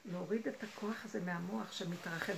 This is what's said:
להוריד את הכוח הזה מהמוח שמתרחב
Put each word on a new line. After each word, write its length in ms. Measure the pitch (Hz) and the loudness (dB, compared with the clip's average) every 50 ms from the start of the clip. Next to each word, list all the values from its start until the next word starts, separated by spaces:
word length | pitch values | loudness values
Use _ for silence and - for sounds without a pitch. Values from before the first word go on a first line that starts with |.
| - | -6
להוריד 440 | 208 175 180 175 160 208 226 220 269 | -4 -2 -2 2 2 2 2 2 2
את 140 | - - 220 | -2 -2 -4
הכוח 420 | 208 - - 214 208 226 - - | -6 -4 -2 0 0 0 0 -2
הזה 160 | 214 - 214 | -2 -2 0
מהמוח 520 | 180 180 175 175 175 185 214 220 208 - - | 2 2 2 2 0 0 0 0 0 -2 -2
שמתרחב 600 | - 185 170 175 175 - 180 165 165 - - 196 | -2 0 0 -2 -2 -2 -2 0 0 2 2 0